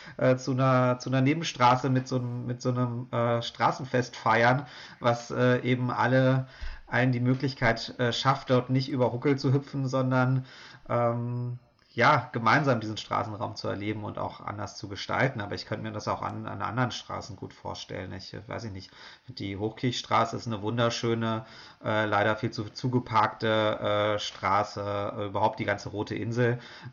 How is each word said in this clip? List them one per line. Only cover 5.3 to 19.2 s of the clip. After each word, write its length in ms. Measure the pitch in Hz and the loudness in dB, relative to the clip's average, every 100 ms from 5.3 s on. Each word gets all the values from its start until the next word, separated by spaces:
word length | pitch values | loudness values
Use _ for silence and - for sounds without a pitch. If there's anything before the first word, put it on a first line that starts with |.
äh, 280 | 123 123 123 | 2 4 4
eben 320 | 123 123 123 | 2 0 0
alle, 560 | 110 113 131 131 131 131 - - - - | 0 4 4 4 2 0 -8 -10 -10 -4
allen 260 | 120 127 | 2 2
die 80 | 120 | 2
Möglichkeit, 760 | 123 127 143 - 120 117 - - | 2 2 0 0 2 2 -4 -2
äh, 120 | 120 | 0
schafft, 380 | 117 135 139 - | 2 2 0 2
dort 220 | 127 123 | 2 4
nicht 180 | 131 131 | 0 0
über 240 | 139 120 | 2 2
Huckel 240 | 120 147 135 | 2 0 2
zu 160 | 143 | 2
hüpfen, 340 | 139 139 143 135 | 2 0 -4 -2
sondern... 600 | 131 131 131 127 131 131 - - - - | 0 2 2 4 2 -2 -14 -20 -20 -4
Ähm, 720 | 120 120 120 120 120 123 123 - _ _ | 0 2 0 -2 -4 -6 -8 -14 _ _
ja, 380 | - 123 147 - | 4 6 6 2
gemeinsam 460 | 120 110 131 139 117 | 0 4 4 4 2
diesen 180 | 110 107 | 0 -8
Straßenraum 600 | - 104 107 101 104 104 | -4 -4 -4 -4 -8 -6
zu 100 | 107 | -6
erleben 380 | 101 104 107 | -4 -4 -4
und 120 | 104 98 | -6 -6
auch 240 | 101 - | -8 -8
anders 380 | - 104 104 - | -10 -8 -8 -10
zu 80 | 98 | -10
gestalten. 540 | 101 - 98 127 120 | -10 -4 0 0 0
Aber 160 | 101 98 | -6 -8
ich 100 | - | -6
könnte 160 | 110 | -6
mir 80 | 110 | -6
das 160 | 107 107 | -6 -4
auch 160 | 98 | -4
an, 240 | 98 107 107 | -4 -6 -8
an 160 | 101 | -6
anderen 300 | 101 113 120 | -4 -2 -2
Straßen 420 | - - 95 90 | -2 -10 -10 -10
gut 180 | 98 95 | -12 -14
vorstellen. 600 | - 101 90 - 98 95 | -12 -12 -10 -10 -10 -10
Ich, 200 | 95 - | -12 -12
äh, 140 | 104 107 | -14 -12
weiß 160 | 98 | -10
ich 80 | 110 | -10
nicht, 220 | 95 - - - - | -12 -14 -20 -20 -20